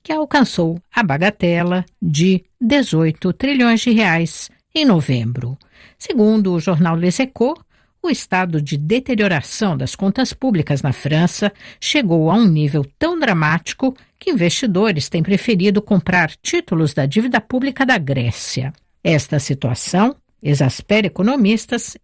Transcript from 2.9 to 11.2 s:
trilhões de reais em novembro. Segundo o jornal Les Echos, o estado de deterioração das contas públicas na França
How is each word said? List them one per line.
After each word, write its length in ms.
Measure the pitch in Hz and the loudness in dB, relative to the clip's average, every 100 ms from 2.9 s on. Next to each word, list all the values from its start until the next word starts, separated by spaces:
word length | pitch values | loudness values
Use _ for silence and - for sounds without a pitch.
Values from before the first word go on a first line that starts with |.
| 160 160 156 185 | 2 0 0 -4
trilhões 500 | 175 262 277 240 226 | -2 -2 2 2 2
de 100 | 247 | 2
reais 580 | 220 208 165 165 - - - _ | 2 4 2 0 -6 -14 -18 _
em 100 | 320 | 0
novembro. 720 | 294 175 143 127 113 123 123 135 _ _ - _ | 4 4 2 -2 -2 -4 -8 -10 _ _ -20 _
Segundo 560 | - 302 214 220 190 | -6 2 2 4 2
o 60 | 175 | 0
jornal 360 | 156 165 175 165 | 0 2 2 2
Les 240 | 180 175 | 0 0
Echos, 340 | 262 - 240 320 _ _ _ _ | -4 0 -2 -2 _ _ _ _
o 80 | 349 | -4
estado 500 | 269 - 185 185 160 | -4 -2 -2 0 -2
de 180 | 147 147 | -2 -4
deterioração 1000 | 151 233 262 240 208 165 - - 208 147 | -2 -2 0 0 0 0 -4 -4 -2 -2
das 180 | 131 - | -6 -4
contas 380 | 196 196 254 | -2 0 -4
públicas 480 | - 262 190 139 143 | -2 -2 0 0 -2
na 100 | 143 | -2
França 600 | - 139 156 | -4 -2 0